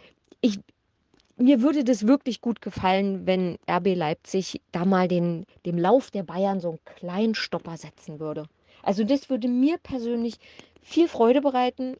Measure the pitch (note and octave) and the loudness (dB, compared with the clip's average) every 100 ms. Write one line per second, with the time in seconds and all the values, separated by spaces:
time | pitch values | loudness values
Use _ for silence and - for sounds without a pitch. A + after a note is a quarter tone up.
0 | - _ _ _ A#3+ G3 - _ _ _ | -20 _ _ _ -2 -2 -10 _ _ _
1 | _ _ _ - B3 C4+ C4+ D4+ A#3+ A#3 | _ _ _ 0 4 6 4 2 2 2
2 | G#3+ C#4+ - G#3+ A#3+ G#3+ G#3 - F#3 F#3+ | 2 2 0 -6 -6 -6 -8 -4 0 2
3 | G3 F#3+ F3+ F#3 F3+ - - F3 F#3+ F3+ | 0 -2 0 0 0 -4 -2 0 0 0
4 | D#3 E3 - F#3+ F3 - _ E3+ F#3 F#3 | -2 -4 -4 -6 -6 -10 _ -4 2 2
5 | F3+ F3 F3 E3 F#3+ _ F3 E3+ F3+ C4 | 2 0 0 -4 -10 _ -6 -2 2 2
6 | - G3+ E3+ E3+ G3 G3 E3+ D#3+ - - | 2 -6 -8 -4 -2 -2 -6 -8 -14 -16
7 | F3 F3+ A3+ G#3+ - E3+ E3+ E3 D3+ - | -8 -2 -2 -2 -6 -8 -10 -14 -16 -20
8 | - D3+ D#3 D3+ D3+ _ _ _ - G3 | -18 -12 -10 -8 -12 _ _ _ -4 0
9 | A3 C#4 - B3+ B3 B3 C#4 E4+ - C4 | 2 0 0 -2 0 2 2 0 -6 -8
10 | A#3 A#3 A#3 - - - - _ - D4+ | -4 -4 -4 -8 -16 -20 -20 _ -4 0
11 | E4+ - A3+ C#4 C#4 B3+ B3 - B3+ C4 | 2 4 4 4 2 0 0 -2 -8 -8